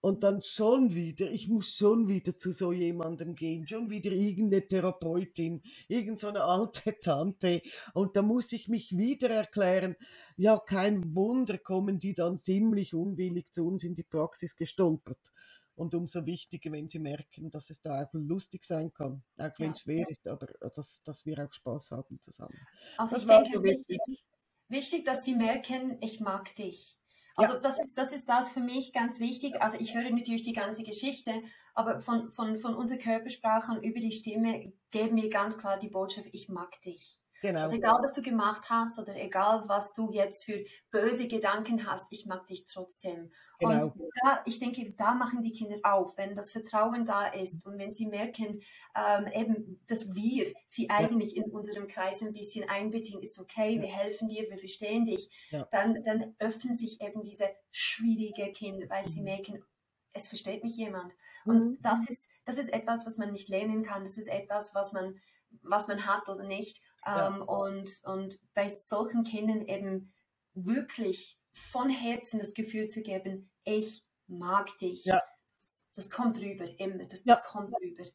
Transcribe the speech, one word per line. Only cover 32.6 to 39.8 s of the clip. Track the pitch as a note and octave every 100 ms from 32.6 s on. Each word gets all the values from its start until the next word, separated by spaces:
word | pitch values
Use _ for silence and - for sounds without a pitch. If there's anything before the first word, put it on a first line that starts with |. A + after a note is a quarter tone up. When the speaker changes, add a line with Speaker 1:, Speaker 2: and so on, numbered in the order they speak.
| A#3+ A3+
Speaker 2:
unserer | A#3 B3+
Körpersprache | A3+ A3+ A3+ - A3+ A3 A3+
und | A3+
über | A3+ A#3
die | A3+
Stimme | - - G#3+ A3+ A3+ - - _
geben | A3 A3 A3+
wir | G#3+
ganz | G#3 G#3 A3
klar | G3 G3
die | G3+
Botschaft, | F#3 G3 G#3+ -
ich | F#3+ -
mag | F3+ F3+ -
dich. | F#3 F3 - _ _ _
Speaker 1:
Genau. | G3+ E3
Speaker 2:
Also | D#3 A3
egal, | A3 A#3+
was | C4+
du | C#4
gemacht | C4+ A3+ G#3 G#3 -
hast | A#3 A3+ A3+
oder | G3+ G3
egal, | F#3 F#3 G3+ A3 G#3
was | G3+